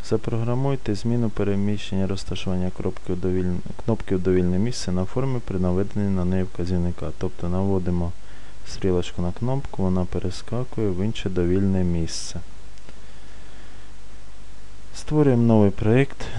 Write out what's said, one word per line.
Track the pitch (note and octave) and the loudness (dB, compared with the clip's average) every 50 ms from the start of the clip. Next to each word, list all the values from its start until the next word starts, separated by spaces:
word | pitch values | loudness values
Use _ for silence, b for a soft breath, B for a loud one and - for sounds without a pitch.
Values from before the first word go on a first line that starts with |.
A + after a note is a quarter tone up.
| - - | 0 0
Запрограмуйте | A2+ - - - A#2 A2+ A#2 A#2+ A#2+ B2+ C3+ C#3 C#3 C3 - - G#2 | 0 0 0 0 -2 0 0 0 0 0 0 0 0 0 0 0 0
зміну | G2+ - A#2 A#2+ A#2+ A#2 G#2+ | 0 0 0 0 2 0 0
переміщення | - - G2+ G2+ G2+ G2 G2+ G#2 G#2+ G#2 - - - F#2+ F#2+ | 0 0 0 0 2 2 2 0 0 0 -2 -2 -2 0 0
розташування | F#2+ G2 G2 - - G2 - - G2 F#2 F#2 F#2 F#2 - | 0 0 -2 -2 -2 -2 0 0 0 0 0 0 0 -2
кропки | - - F#2 - - - - | -2 -2 -2 -2 -2 -2 -2
у | F#2 | -2
довіль-, | F2+ F#2 F#2 F2+ F#2 F2+ F2+ F2+ F2+ - - - - - | 0 0 0 0 0 0 0 0 -2 -2 -2 -4 -2 0
кнопки | - A2+ - - - G2 | 0 0 0 0 0 0
у | F#2 | 2
довільне | F2 F#2+ F#2 F#2 F2+ F2+ F2+ F#2 | 2 2 4 4 4 2 2 2
місце | G#2 B2 B2 - - - | 0 0 -2 -2 -2 0
на | F2+ F#2 F#2 | 0 0 0
формі | F2+ - C3+ C3 C3+ C3 A#2+ - | 0 0 0 0 0 -2 -2 -2
при | - G2 F#2 | -2 -2 0
наведенні | F#2 F2+ F2+ F#2 G2+ G2 - G#2 G2+ G2 G2 | 0 2 2 2 0 0 0 0 0 0 0
на | F#2 F2 | 2 2
неї | F2+ F#2+ F#2 | 2 2 0
вказівника. | F#2 F#2 - - F2 F2 F#2 F2 F2 F2 E2+ - - D#2 - - | 0 0 -2 -2 -2 0 0 0 0 0 -2 -2 -4 -4 -2 -2
Тобто | - F2+ - - - F2 | -2 -2 -2 -2 -2 0
наводимо | F2+ F#2 G2 G2 G2 F#2+ F2+ F2+ F2 F2 F2 E2+ F2 B B B B B B B B B - - | 0 0 2 2 2 0 0 0 0 0 0 -2 -2 B B B B B B B B B -2 -2
стрілочку | - - - F#2+ F2+ F2 E2+ - - - | -2 0 0 0 2 2 0 0 -2 -2
на | F2 F2 | -2 -2
кнопку, | F2+ - A2+ B2 C3+ C#3 - - - - | -2 -2 -2 -2 0 -2 -2 -2 -2 0
вона | F#2+ F#2 F#2 F#2 F2+ | 0 2 2 2 0
перескакує | - - F2+ - F2+ - - - - A#2 A#2+ B2 - - A2+ A2 G2+ | 0 0 0 0 -2 -2 -2 -4 -2 -2 -2 -2 -2 -2 -2 0 0
в | F2+ F2+ G2 | 0 0 0
інше | A2 A2 - - G2 | 0 -2 -2 -2 -2
довільне | F#2 F#2 F2 F2 F2+ G2 G2 G2 F#2+ F#2 F2+ | 0 0 2 2 2 2 2 2 2 2 2
місце. | F2+ F2 E2+ E2 D#2+ - - - - - E2+ - - - - - - - B B B B B B B B B B B B B B B B B B B B B B B B B - - - - - - - - - - - - - - - - - - - | 2 2 0 0 0 -2 -2 -2 -2 -2 -2 -2 -4 -4 -4 -4 -4 -4 B B B B B B B B B B B B B B B B B B B B B B B B B -4 -4 -4 -4 -4 -4 -4 -4 -4 -4 -4 -4 -4 -4 -4 -4 -4 -4 -4
Створюємо | - - - D3+ D3+ D3 C#3 B2 A#2 | -2 -2 0 2 4 4 6 6 6
новий | A#2 A#2 A2+ G#2+ G#2 G2+ | 6 6 6 8 6 6
проєкт, | G2 - - G#2+ A2+ C3 C3+ C3+ - - - - - | 4 2 4 4 4 4 4 2 0 -2 -2 -2 -2